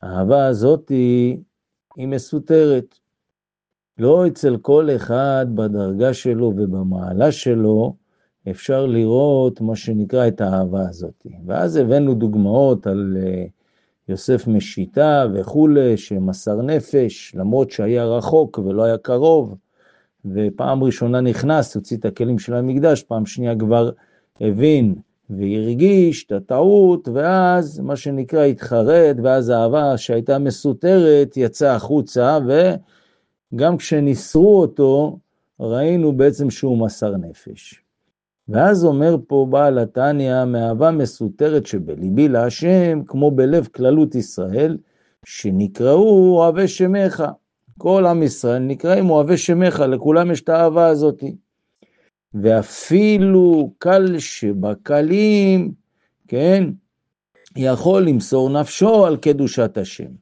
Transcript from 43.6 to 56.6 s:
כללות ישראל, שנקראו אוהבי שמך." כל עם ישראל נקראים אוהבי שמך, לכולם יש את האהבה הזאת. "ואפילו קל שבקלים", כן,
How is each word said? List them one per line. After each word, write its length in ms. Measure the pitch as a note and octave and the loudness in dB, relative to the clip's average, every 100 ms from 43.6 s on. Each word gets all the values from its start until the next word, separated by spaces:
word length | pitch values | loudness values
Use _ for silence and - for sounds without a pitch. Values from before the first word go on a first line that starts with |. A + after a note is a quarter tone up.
| A#2+ | -2
כללות 480 | - B2+ D3+ D3+ | -2 2 2 2
ישראל, 640 | B2+ G#2+ - F#2 G#2 D#3 - _ _ _ _ | 0 -8 -8 -6 -2 -2 -4 _ _ _ _
שנקראו 1120 | _ - G#2+ F#2+ G2+ F#2+ A#2+ D3+ A3 G3+ F#3 F3 | _ -10 -4 -2 -2 -2 2 4 4 4 4 4
אוהבי 320 | E3 E3 F#3+ | 2 2 -2
שמך." 560 | - F#3 G3 F#3+ F#3 D3 - _ _ _ - | 0 -2 0 -2 -2 -8 -8 _ _ _ -8
כל 280 | - F#3+ F3+ | 0 2 2
עם 160 | E3+ | 2
ישראל 400 | D3+ - B2 B2 | 0 -2 -2 -2
נקראים 480 | C3 C#3 E3 F#3+ F#3+ | -2 -4 -2 0 2
אוהבי 260 | D#3 D3 F3 | 2 2 0
שמך, 440 | - F3 F3+ - | 0 2 2 0
לכולם 500 | C#3 B2+ C#3 D#3+ F3 | -2 0 2 2 2
יש 100 | D#3+ | -2
את 80 | - | -2
האהבה 380 | E3 E3+ D#3+ E3+ | 2 2 4 2
הזאת. 380 | D3+ D3+ D3 C#3 - _ _ _ _ _ _ _ _ _ | 4 0 -2 -10 -14 _ _ _ _ _ _ _ _ _
"ואפילו 1400 | G#2+ G2+ A2 G#2+ - - F3 G#3+ G#3 F#3+ F#3+ F3+ E3 C#3+ - | -4 2 2 0 -10 0 2 4 4 4 4 4 4 0 -4
קל 400 | E3+ F#3+ F#3+ E3+ | 2 2 2 -2
שבקלים", 1500 | C3 - A2 G2+ G2 G2+ - D3 D#3 F#3+ G#3+ G#3 G3 F#3+ D#3+ - _ _ _ _ _ | -8 -8 -6 -4 -4 -6 -2 0 0 2 2 2 2 2 0 -8 _ _ _ _ _
כן, 360 | A#2+ D#3 F#3+ | -2 2 2